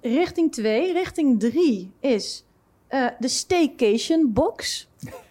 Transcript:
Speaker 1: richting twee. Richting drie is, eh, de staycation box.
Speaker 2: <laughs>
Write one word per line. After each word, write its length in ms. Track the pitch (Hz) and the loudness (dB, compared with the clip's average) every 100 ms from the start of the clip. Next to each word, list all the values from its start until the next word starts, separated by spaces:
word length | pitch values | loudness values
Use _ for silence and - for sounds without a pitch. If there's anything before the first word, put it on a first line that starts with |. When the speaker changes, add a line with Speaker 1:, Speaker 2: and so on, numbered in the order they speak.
Speaker 1:
richting 500 | 247 262 349 - 320 | -2 0 0 0 0
twee. 420 | - 214 220 370 | 0 0 0 0
Richting 460 | 349 349 - 285 220 | 0 -2 0 2 4
drie 520 | 233 262 330 202 180 - | 2 2 2 2 -4 -6
is, 460 | 277 214 - - _ _ _ _ - | -2 0 -2 -12 _ _ _ _ -6
eh, 180 | 269 240 - | -2 -2 -2
de 80 | 240 | -4
staycation 1080 | - - 359 302 - 220 226 - 330 285 | -4 0 2 2 2 2 2 0 2 2
box. 540 | 208 349 - - - - - | 2 -2 -2 -8 -10 -12 -18
Speaker 2:
<laughs> 140 | - - - | -18 -16 -14